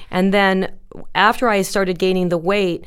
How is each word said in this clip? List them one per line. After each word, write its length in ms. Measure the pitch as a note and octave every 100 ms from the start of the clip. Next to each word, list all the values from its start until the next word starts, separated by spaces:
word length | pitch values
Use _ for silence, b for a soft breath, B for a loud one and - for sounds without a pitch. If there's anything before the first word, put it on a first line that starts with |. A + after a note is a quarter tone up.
| B
And 240 | F3+ F#3+
then 380 | G3+ G3 F#3+ - - - - -
after 340 | - G3 - B3
I 140 | G#3
started 360 | F#3+ G#3 F#3+ F3
gaining 280 | F#3 F#3 F3+
the 100 | E3+
weight, 460 | E3+ G#3 F#3+ E3+